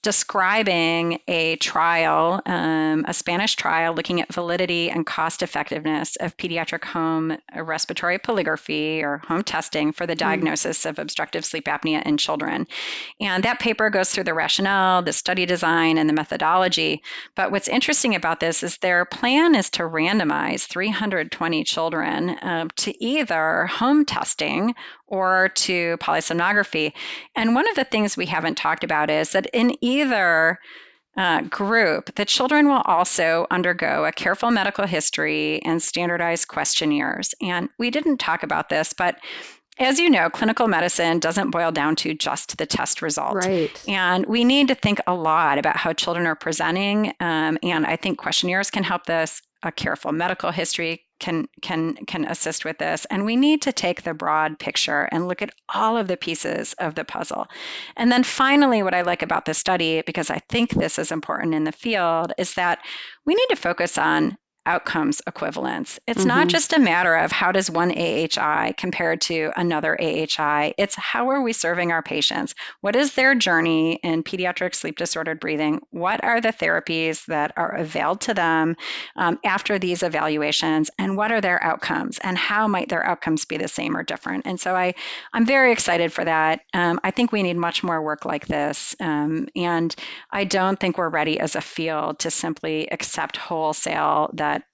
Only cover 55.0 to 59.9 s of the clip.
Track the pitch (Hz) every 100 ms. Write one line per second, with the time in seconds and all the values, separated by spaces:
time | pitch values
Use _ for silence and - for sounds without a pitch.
55 | - 165 180 175 208 _ - - 220 233
56 | 190 180 - 165 - 170 - - 170 156
57 | - - - - - - - - - -
58 | 233 247 254 - 269 285 277 226 190 180
59 | 175 175 160 165 - 160 - 180 165